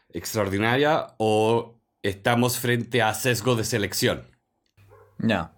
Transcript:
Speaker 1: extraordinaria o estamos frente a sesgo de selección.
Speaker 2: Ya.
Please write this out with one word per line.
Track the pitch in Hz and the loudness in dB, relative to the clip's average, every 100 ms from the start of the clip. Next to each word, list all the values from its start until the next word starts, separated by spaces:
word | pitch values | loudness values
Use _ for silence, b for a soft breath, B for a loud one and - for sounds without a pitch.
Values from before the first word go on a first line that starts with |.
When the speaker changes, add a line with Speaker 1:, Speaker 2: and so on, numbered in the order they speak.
| B | B
Speaker 1:
extraordinaria | 87 - 110 98 98 113 127 147 156 - - | -12 -6 -4 -2 0 0 2 2 0 -4 -2
o | 110 107 110 117 117 - _ _ | 2 2 2 0 -2 -16 _ _
estamos | 98 95 123 120 123 120 | -6 -2 0 2 2 0
frente | 123 120 117 127 | -2 -2 0 0
a | 110 | 0
sesgo | 107 131 117 127 117 | 0 -2 0 0 0
de | |
selección. | 101 117 101 - 117 80 - _ _ _ _ _ _ - - - | 0 -2 -2 0 0 -2 -8 _ _ _ _ _ _ -20 -20 -4
Speaker 2:
Ya. | 113 98 82 | 0 0 -2